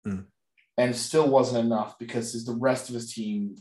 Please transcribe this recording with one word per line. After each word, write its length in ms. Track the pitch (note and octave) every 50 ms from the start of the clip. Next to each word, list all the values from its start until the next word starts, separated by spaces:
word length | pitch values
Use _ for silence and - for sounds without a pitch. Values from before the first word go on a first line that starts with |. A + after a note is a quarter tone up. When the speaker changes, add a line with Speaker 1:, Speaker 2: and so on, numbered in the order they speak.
| -
Speaker 1:
Mm. 180 | G#2 F#2+ F#2 F#2+ - _ _ _ _ _ _ _ _ _ B2
Speaker 2:
And 180 | B2 B2 A#2
still 320 | - - - D#3 D#3 D3+ C3+
wasn't 380 | C3+ C3 A#2+ A#2 B2 A#2 A2+
enough 320 | A#2 A2+ G#2+ G#2+ - - -
because 340 | A#2+ A#2 - A#2 A2+ -
his, 140 | A#2+ A2+ A2+
the 80 | B2 A#2
rest 340 | A#2+ C3 C3 A#2+ - - B2
of 60 | A#2+
his 180 | A#2 A#2 -
team 440 | - A2+ G#2+ G#2 G#2 G#2 G2+ G2+ F#2+ -